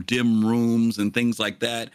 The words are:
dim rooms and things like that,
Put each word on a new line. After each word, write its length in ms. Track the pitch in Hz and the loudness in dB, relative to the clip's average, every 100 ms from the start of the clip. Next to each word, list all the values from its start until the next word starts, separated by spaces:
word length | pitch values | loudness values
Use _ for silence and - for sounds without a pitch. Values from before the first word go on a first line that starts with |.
| 87 | -2
dim 400 | 123 120 110 110 | 0 2 2 2
rooms 520 | 120 117 117 117 104 | 2 2 2 2 0
and 140 | 101 | -2
things 280 | 120 120 113 | 0 -2 -2
like 180 | 104 101 | -4 -4
that, 320 | 117 117 113 | -6 -6 -10